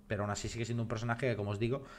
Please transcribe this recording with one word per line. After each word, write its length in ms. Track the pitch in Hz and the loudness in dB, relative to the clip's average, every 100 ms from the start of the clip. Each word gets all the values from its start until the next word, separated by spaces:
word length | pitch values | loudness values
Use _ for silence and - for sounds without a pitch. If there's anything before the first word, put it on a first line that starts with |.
| - | -4
Pero 140 | 104 | -2
aún 80 | 104 | 0
así 180 | 101 107 | 0 -2
sigue 160 | 117 | -2
siendo 180 | 113 117 | -2 0
un 60 | 110 | 0
personaje 400 | 110 117 117 131 | 0 0 2 2
que, 80 | 107 | 2
como 140 | 104 | 0
os 80 | 104 | 2
digo, 240 | 117 139 - | 2 0 -4